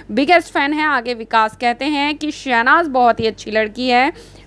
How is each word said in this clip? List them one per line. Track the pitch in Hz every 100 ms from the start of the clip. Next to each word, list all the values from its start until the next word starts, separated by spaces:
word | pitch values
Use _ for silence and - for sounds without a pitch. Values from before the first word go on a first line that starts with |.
| -
बिगेस्ट | 208 285 349 -
फ़ैन | 330 285
हैं। | 302 302
आगे | 269 233
विकास | 233 226 226 220 -
कहते | 240 240 269
हैं | 285 294 294
कि | 302
शहनाज | - 269 233 247 320 339
बहुत | 254 247 226
ही | 226
अच्छी | 202 220
लड़की | 214 214 214 254
है, | 247 269 - - -